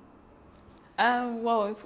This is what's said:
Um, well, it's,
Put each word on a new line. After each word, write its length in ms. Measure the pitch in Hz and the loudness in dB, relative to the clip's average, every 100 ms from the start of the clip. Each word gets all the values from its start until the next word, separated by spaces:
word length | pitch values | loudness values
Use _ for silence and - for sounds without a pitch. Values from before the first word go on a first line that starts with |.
| - - - - - - - - - - | -20 -20 -20 -20 -20 -20 -20 -20 -10 0
Um, 420 | 226 247 247 233 | 2 2 -2 -2
well, 240 | 233 226 208 | 0 2 0
it's, 180 | 214 | -4